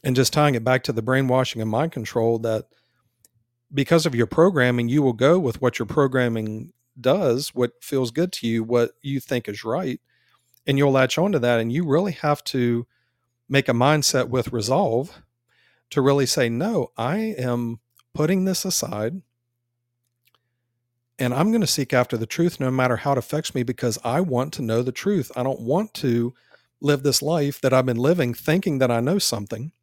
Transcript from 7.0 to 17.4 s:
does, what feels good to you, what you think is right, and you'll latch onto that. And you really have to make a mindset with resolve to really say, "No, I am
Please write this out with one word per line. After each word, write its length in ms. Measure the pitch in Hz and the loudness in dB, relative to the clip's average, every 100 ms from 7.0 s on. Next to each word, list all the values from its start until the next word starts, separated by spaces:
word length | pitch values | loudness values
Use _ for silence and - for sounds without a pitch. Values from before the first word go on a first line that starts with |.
does, 540 | 123 185 156 120 143 | 0 2 2 0 -2
what 280 | 123 120 _ | -2 -2 _
feels 280 | - 131 123 | -4 -2 -2
good 220 | 120 185 | -2 -4
to 140 | - 117 | -2 -2
you, 160 | 113 | -2
what 300 | 113 120 117 _ | 0 0 0 _
you 200 | 143 139 | -6 -6
think 280 | - 127 110 | -4 -4 -4
is 160 | 101 | -10
right, 360 | 110 139 170 110 _ _ _ _ _ _ - | -6 -4 -4 -8 _ _ _ _ _ _ -2
and 120 | 139 | 2
you'll 120 | 143 | 4
latch 280 | 135 135 - | 4 2 2
onto 200 | 180 139 | 0 2
that. 220 | 120 117 | 2 2
And 120 | 113 | 0
you 120 | 131 | -2
really 280 | 170 147 196 | 0 0 0
have 300 | 147 151 143 | -2 -2 -2
to 420 | - 131 120 117 120 _ _ _ _ _ _ | -2 0 0 0 -4 _ _ _ _ _ _
make 200 | 139 135 | 0 2
a 40 | |
mindset 560 | 120 131 151 - 135 123 | 2 4 4 2 0 0
with 240 | 127 - | -2 -2
resolve 680 | 120 104 139 180 113 165 - _ _ _ _ _ _ _ | -4 0 0 2 -2 -4 -14 _ _ _ _ _ _ _
to 100 | - | 0
really 260 | 131 143 131 | 2 2 2
say, 220 | - 120 | 0 0
"No, 440 | 117 196 214 - - | 0 -2 -2 -4 -4
I 220 | 120 196 | -4 -2
am 640 | 220 208 | -4 -4